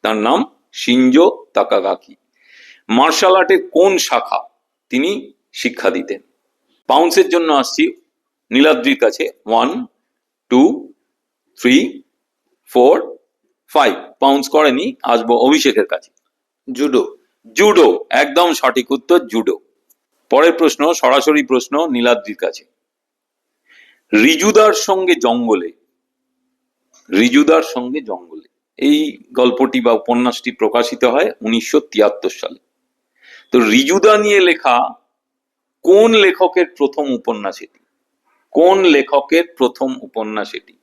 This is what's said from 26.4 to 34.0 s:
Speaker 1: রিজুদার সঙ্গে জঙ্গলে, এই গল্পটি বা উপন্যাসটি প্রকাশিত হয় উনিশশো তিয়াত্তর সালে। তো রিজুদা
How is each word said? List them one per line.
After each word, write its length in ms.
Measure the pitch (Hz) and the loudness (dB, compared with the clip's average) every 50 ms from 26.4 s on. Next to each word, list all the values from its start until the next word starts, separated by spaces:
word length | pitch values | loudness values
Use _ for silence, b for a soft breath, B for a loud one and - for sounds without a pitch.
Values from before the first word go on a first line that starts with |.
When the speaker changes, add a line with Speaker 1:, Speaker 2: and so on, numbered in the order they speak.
| _ _ _ _ _ _ _ _ _ _ _ _ _ _ | _ _ _ _ _ _ _ _ _ _ _ _ _ _
Speaker 1:
রিজুদার 500 | - 98 113 123 120 143 147 156 160 160 | 0 2 2 4 4 4 4 4 4 2
সঙ্গে 400 | 160 - - 127 123 127 131 151 | 2 -2 -8 -10 -8 -8 -8 -10
জঙ্গলে, 460 | 131 110 95 87 90 85 80 80 80 _ _ _ _ _ _ | -10 -10 -12 -12 -14 _ -20 -20 _ _ _ _ _ _ _
এই 460 | - 131 143 147 151 156 147 - - - _ - | -4 0 0 0 0 -2 -4 -8 -14 -20 _ -2
গল্পটি 480 | - 127 123 123 127 131 127 - 127 | 0 0 0 2 0 -2 -2 -2 -2
বা 100 | 117 120 | 0 0
উপন্যাসটি 600 | 117 110 - - 123 120 123 123 117 - - 127 | 0 0 0 -2 -2 -2 -2 -2 -4 -6 -10 -12
প্রকাশিত 540 | 117 _ - 107 110 120 120 120 120 - - | -6 _ -4 -2 0 0 -2 -2 -2 -2 0
হয় 260 | 123 117 139 175 220 - _ | 0 0 0 -2 -2 -4 _
উনিশশো 380 | - 107 113 117 113 - - 147 | -6 -4 -4 -4 -4 -2 -2 -2
তিয়াত্তর 500 | - - - 104 104 104 - - - 92 | -2 -2 0 0 0 0 0 -4 -8 -8
সালে। 300 | - - - - - _ _ _ _ _ _ _ _ _ _ _ b b b b b b b b | -8 -8 -14 -14 -14 _ _ _ _ _ _ _ _ _ _ _ b b b b b b b b
তো 80 | - 127 | 0 0
রিজুদা 580 | 117 107 104 123 139 139 175 196 | 2 2 2 0 0 0 0 2